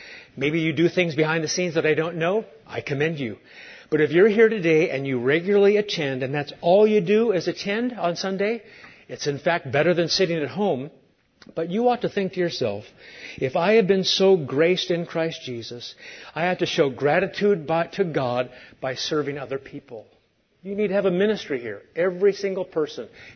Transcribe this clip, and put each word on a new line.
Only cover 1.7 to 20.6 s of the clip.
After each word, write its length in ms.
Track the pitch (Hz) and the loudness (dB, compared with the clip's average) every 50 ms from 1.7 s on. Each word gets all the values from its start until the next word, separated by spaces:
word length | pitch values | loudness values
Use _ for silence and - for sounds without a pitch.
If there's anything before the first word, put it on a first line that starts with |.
| 147 | 0
that 120 | 160 147 | 0 2
I 80 | 156 151 | 2 2
don't 220 | 139 160 170 170 | 0 -2 -4 -4
know. 280 | 170 160 170 190 220 214 - - - _ | -2 -2 0 0 -2 -4 -6 -12 -20 _
I 140 | - - 117 | -14 -12 -10
commend 380 | - - 147 135 147 160 170 143 | -8 -6 -4 -2 -2 -2 -2 -4
you. 200 | 135 113 98 - _ _ - - - - - - - - | -6 -8 -8 -10 _ _ -20 -20 -20 -20 -20 -20 -6 -2
But 100 | - 151 | 0 2
if 100 | 151 135 | 2 4
you're 180 | 143 170 196 226 | 4 6 6 6
here 200 | 202 220 226 220 | 6 6 6 6
today 420 | 220 214 160 165 160 156 156 - | 6 4 4 4 4 4 4 2
and 160 | 135 135 139 | 0 -2 -2
you 140 | 139 135 123 | -2 -2 0
regularly 560 | 117 131 143 170 170 190 202 202 202 196 208 | 2 2 2 2 2 2 4 6 6 6 6
attend 460 | 202 208 208 - - 151 139 135 127 135 | 4 2 -2 -4 -4 -4 -4 -2 -4 -4
and 120 | 127 139 | -4 -4
that's 180 | 147 143 - - - | -4 -6 -8 -10 -4
all 260 | - 170 180 202 214 | 2 4 6 6 6
you 140 | 220 214 208 | 6 4 2
do 320 | 180 160 208 214 226 240 196 | 2 4 4 4 4 2 2
is 160 | 175 - - | 0 0 -2
attend 440 | 160 - - 202 202 220 247 254 233 | -4 -4 -4 -4 -4 -2 -2 -4 -4
on 240 | 202 170 170 170 | -4 -4 -4 -2
Sunday, 460 | 165 - 190 190 185 196 208 233 226 - - - - - - - - _ - | -4 -4 -4 -4 -2 -2 -2 -4 -4 -8 -14 -20 -20 -20 -20 -20 -20 _ -16
it's 180 | 131 - - | -12 -8 -4
in 120 | 147 143 135 | -4 -4 -2
fact 320 | - 175 165 - - 135 | -2 -2 -2 -2 -2 -2
better 240 | 113 143 151 170 180 | 0 2 2 2 2
than 140 | 160 175 151 | 2 0 0
sitting 300 | - - 190 165 170 165 | 0 0 0 0 0 -2
at 100 | 147 131 | -4 -4
home. 420 | 117 170 208 196 160 123 135 156 - _ _ _ _ _ _ _ _ _ _ - - | -4 -2 -2 -2 -2 -2 -6 -10 -14 _ _ _ _ _ _ _ _ _ _ -12 -8
But 160 | - 165 175 | -8 -6 -4
you 180 | 175 214 240 247 | -2 0 2 2
ought 140 | 247 226 - | 0 0 -2
to 60 | 170 | -4
think 240 | - 202 196 185 - | -4 -4 -4 -4 -2
to 80 | 185 | -2
yourself, 440 | 175 170 156 - 131 110 101 104 104 - - _ - - - - - - - - | -2 -2 -2 -2 -4 -4 -4 -6 -10 -14 -20 _ -20 -20 -20 -18 -18 -18 -8 -6
"If 160 | - 131 - | -4 -2 0
I 200 | 180 165 190 220 | 0 2 4 4
have 120 | 226 208 | 4 4
been 160 | 175 196 190 185 | 4 2 2 2
so 340 | - - - 196 190 190 | 0 2 4 6 6 6
graced 540 | 180 147 127 131 135 160 170 185 175 - - | 4 2 0 0 2 2 2 2 0 0 -2
in 160 | 180 170 175 | -2 -2 -4
Christ 360 | - - 165 160 165 160 - - | -4 -4 -4 -4 -4 -4 -8 -10
Jesus, 500 | - 123 117 110 - 120 120 - - - - - - - - - - - | -12 -10 -10 -10 -12 -14 -14 -14 -16 -18 -18 -20 -20 -20 -18 -18 -12 -6
I 120 | 147 165 | -4 -2
have 120 | 180 185 175 | -2 0 0
to 80 | 185 | -2
show 240 | - - - 156 139 | 0 2 2 2 2
gratitude 800 | 123 98 131 143 147 180 185 190 - - 196 208 202 170 151 135 | 0 0 0 2 2 2 0 0 -2 0 0 2 2 0 0 -2
by, 180 | 160 165 170 - | -2 -2 -2 -2
to 160 | - - 196 | -2 -2 -2
God 460 | 175 151 156 135 123 120 123 127 127 - - - - - _ | -2 -2 -2 -2 0 0 -2 -4 -4 -8 -18 -20 -20 -14 _
by 160 | - 131 131 | -8 -6 -6
serving 420 | - - - 165 151 143 135 143 147 | -6 -6 -4 -2 -2 -2 -2 -6 -8
other 200 | 135 113 135 139 | -8 -8 -8 -10
people." 480 | - - - 143 - - 123 107 104 _ _ _ _ _ _ _ _ _ _ _ | -10 -12 -16 -18 -16 -16 -18 -18 -18 _ _ _ _ _ _ _ _ _ _ _